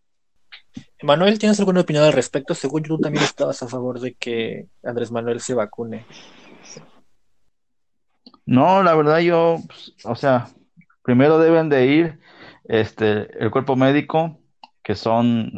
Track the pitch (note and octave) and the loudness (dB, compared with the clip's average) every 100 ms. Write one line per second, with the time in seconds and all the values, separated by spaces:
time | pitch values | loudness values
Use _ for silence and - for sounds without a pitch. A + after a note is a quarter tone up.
0 | _ _ _ _ _ - _ - - _ | _ _ _ _ _ -20 _ -20 -20 _
1 | D3 D3 G3 G#3+ G#3+ G#3 G3 F3+ E3+ D3+ | 0 2 2 2 2 2 2 0 0 2
2 | D3+ E3 - C#3+ C3+ E3 C3+ D#3 D3+ D#3 | 4 2 -2 -4 -6 -6 -6 -6 -4 -4
3 | D#3 D3+ D3+ - C#3+ C#3 B2 B2+ B2 A#2+ | -2 -2 -4 -2 -6 -6 -8 -8 -8 -8
4 | B2+ - B2 A#2 A2+ A2 - _ - A#2+ | -10 -10 -8 -6 -6 -8 -16 _ -10 -8
5 | A#2 A#2 A#2 A#2 - B2 G#2 - A#2 A2 | -6 -6 -6 -6 -6 -4 -6 -8 -12 -12
6 | - - - - - - - - - _ | -16 -20 -20 -20 -20 -20 -20 -20 -20 _
7 | _ _ _ _ _ _ _ _ _ _ | _ _ _ _ _ _ _ _ _ _
8 | _ _ - _ - B2+ D#3+ F#3+ F3+ D#3+ | _ _ -20 _ -2 2 4 4 4 2
9 | D3+ D#3+ E3+ E3+ E3 E3 - - - _ | 2 2 2 2 2 -2 -6 -20 -20 _
10 | G#2 A#2 C#3+ B2 A#2 _ _ _ _ _ | -10 -4 0 0 -2 _ _ _ _ _
11 | - B2 C#3+ D#3+ E3 E3 D#3+ C#3 B2+ D3+ | 0 4 4 6 4 4 2 2 4 2
12 | E3 D#3+ _ - - - - A2+ G#2+ - | 0 -4 _ -20 -20 -20 -4 -2 -2 -2
13 | A2 G#2 - - A2+ C3+ C3 C3 C3 D3 | -2 0 -4 -6 -4 -2 -2 0 2 2
14 | C#3+ D#3+ E3 - _ _ _ _ - G2+ | 0 -2 -4 -8 _ _ _ _ -8 -4
15 | A#2 A2+ A#2+ A#2 A2 | 0 0 2 0 -4